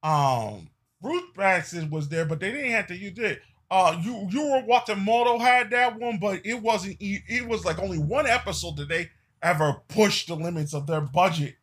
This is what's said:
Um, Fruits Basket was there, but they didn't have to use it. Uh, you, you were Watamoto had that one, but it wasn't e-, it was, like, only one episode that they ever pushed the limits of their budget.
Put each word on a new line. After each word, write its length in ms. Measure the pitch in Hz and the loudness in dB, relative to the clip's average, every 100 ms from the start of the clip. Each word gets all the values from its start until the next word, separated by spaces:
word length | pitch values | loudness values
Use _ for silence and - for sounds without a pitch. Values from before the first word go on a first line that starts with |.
Um, 680 | 156 151 139 127 110 107 82 _ _ _ | 2 2 4 2 -2 -8 -16 _ _ _
Fruits 240 | 202 349 359 - | -6 -6 -6 0
Basket 540 | 196 185 160 170 156 | 2 2 0 -6 -4
was 180 | 156 143 | -4 -4
there, 160 | 165 | -2
but 160 | 160 156 | -2 -2
they 100 | 190 | -4
didn't 200 | 269 269 | -4 -2
have 160 | 226 196 | -2 -4
to 100 | 180 | -8
use 220 | 202 185 | -12 -4
it. 240 | 220 160 _ _ _ | -4 -4 _ _ _
Uh, 300 | 190 180 165 | 4 4 4
you, 260 | 175 240 196 | -4 -4 -4
you 100 | 226 | -2
were 220 | 302 269 | 2 0
Watamoto 760 | 220 240 233 202 196 233 240 233 | 4 2 4 -2 2 4 4 4
had 320 | 240 247 226 | 6 4 4
that 280 | 247 247 220 | 2 2 0
one, 180 | 240 214 | -6 -2
but 220 | 208 190 202 | -2 -2 -4
it 160 | 240 | -4
wasn't 340 | 220 220 185 180 | 0 0 -2 -8
e-, 200 | 202 196 - | -6 -6 -4
it 180 | 233 240 | -6 -2
was, 200 | 220 175 | -2 -2
like, 120 | 160 | -2
only 200 | 190 170 | -2 -2
one 280 | 151 233 - | -2 0 2
episode 520 | 240 - 165 175 151 | 0 0 -6 -6 -8
that 100 | 143 | -4
they 220 | 165 170 _ _ _ | -4 -4 _ _ _
ever 320 | 165 170 151 139 _ | 0 2 2 0 _
pushed 400 | 214 208 - - | 2 2 2 -4
the 80 | 165 | -6
limits 360 | 165 170 151 | -4 -4 -4
of 140 | 151 143 | -4 -2
their 160 | 160 | -2
budget. 540 | 147 147 185 160 143 - | 0 4 4 2 -4 -8